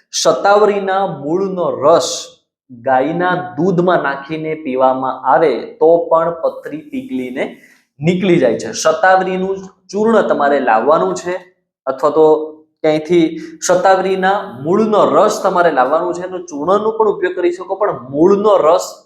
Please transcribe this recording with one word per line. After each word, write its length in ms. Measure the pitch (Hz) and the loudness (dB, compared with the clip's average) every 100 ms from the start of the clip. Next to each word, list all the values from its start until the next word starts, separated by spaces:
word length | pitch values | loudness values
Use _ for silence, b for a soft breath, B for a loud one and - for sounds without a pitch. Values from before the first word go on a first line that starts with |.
| B - | B -2
શતાવરીના 840 | 170 156 196 208 208 202 190 190 190 | 0 0 2 4 2 0 -2 -2 -4
મૂળનો 640 | 147 139 180 196 185 156 | -6 -4 -4 -4 -4 -4
રસ 560 | 117 143 220 - - - _ _ _ _ | 0 4 4 2 -8 -12 _ _ _ _
ગાયના 840 | 120 120 131 147 175 180 175 143 143 | -10 0 0 0 -2 -2 -2 -6 -4
દૂધમાં 440 | 180 175 180 160 | -2 0 2 0
નાખીને 520 | 143 139 - 160 156 | -2 -6 -10 -8 -6
પીવામાં 680 | 156 135 127 131 131 131 127 | -8 -6 0 0 0 -4 -4
આવે 340 | 131 156 160 113 | 0 2 2 0
તો 440 | - - 156 170 - | -8 0 2 2 2
પણ 200 | 165 165 | 0 0
પથરી 460 | 170 131 - 160 151 | -2 -6 -6 -14 -14
પીગળીને 840 | 147 131 127 127 127 131 226 - b b b _ | -10 -12 -8 -8 -8 -6 -8 -10 b b b _
નીકળી 380 | 156 185 190 175 | 0 0 2 4
જાય 200 | 123 110 | 4 0
છે. 140 | 113 | -6
શતાવરીનું 840 | - 160 160 185 190 185 185 190 190 - _ _ | -2 0 2 4 4 2 -4 -4 -6 -10 _ _
ચૂર્ણ 320 | 196 214 214 | -2 2 2
તમારે 380 | - 147 143 139 | 2 0 0 0
લાવવાનું 540 | 123 110 135 165 185 | 2 2 2 2 2
છે 420 | 180 175 185 - _ _ _ 135 | -4 -6 -10 -10 _ _ _ -10
અથવા 240 | 135 151 | -2 -2
તો 440 | 156 156 156 - - _ _ | 4 4 4 0 -14 _ _
ક્યાંયથી 580 | 156 156 156 175 165 - B B - | -2 -2 2 2 2 -2 B B 0
શતાવરીના 920 | 180 190 190 190 185 185 202 190 123 | 2 4 2 2 0 0 -2 -4 -10
મૂળનો 420 | 143 208 220 208 | -2 0 2 2
રસ 380 | 151 147 202 - | 4 4 2 0
તમારે 280 | 190 185 175 | -2 2 2
લાવવાનું 440 | 139 127 160 175 | 2 2 0 -2
છે. 120 | 170 185 | -6 -8
એનો 120 | 185 | -10
ચૂર્ણનો 520 | - 147 160 208 214 | -12 -8 0 0 0
પણ 180 | 220 214 | 0 0
ઉપયોગ 260 | - 180 | 0 -4
કરી 180 | 180 175 | -2 -2
શકો, 220 | 175 180 | -4 -8
પણ 360 | 190 202 135 123 | -4 -4 -4 -8
મૂળનો 460 | 143 180 202 214 190 | 0 2 4 4 4
રસ 340 | 151 185 - - | 4 2 0 -14